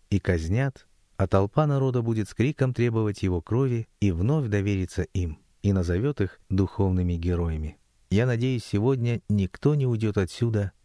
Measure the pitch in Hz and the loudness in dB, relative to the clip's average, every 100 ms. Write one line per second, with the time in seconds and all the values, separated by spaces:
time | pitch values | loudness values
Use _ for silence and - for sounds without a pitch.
0 | - 101 - 87 80 107 139 - _ _ | -4 -2 0 0 0 -2 -2 -6 _ _
1 | _ - 98 98 101 - 151 139 135 123 | _ -4 2 2 2 2 2 2 0 0
2 | 113 110 101 - 123 - 127 123 120 113 | -2 -2 -4 0 -2 0 -2 0 0 0
3 | 107 104 95 90 - 113 135 117 107 - | -2 -2 -2 -2 -2 -2 0 -2 -6 0
4 | 101 82 104 156 120 101 98 98 90 - | 0 2 0 0 0 0 0 0 -2 -4
5 | - 95 87 78 _ _ 101 95 87 87 | -4 -2 -4 -6 _ _ 0 2 2 0
6 | 139 143 95 - - 95 95 - 98 92 | -2 -2 -6 -6 -4 0 0 0 0 2
7 | 90 85 85 85 85 78 78 - _ _ | 0 -2 -2 -2 -2 -4 -8 -12 _ _
8 | - 98 127 113 131 123 - 101 117 135 | -2 0 2 0 0 -2 -2 0 2 0
9 | 117 120 - 104 95 - 147 151 127 113 | 0 -2 0 0 0 0 0 2 0 0
10 | 110 101 92 - 117 107 101 _ | 0 0 -2 0 0 0 -2 _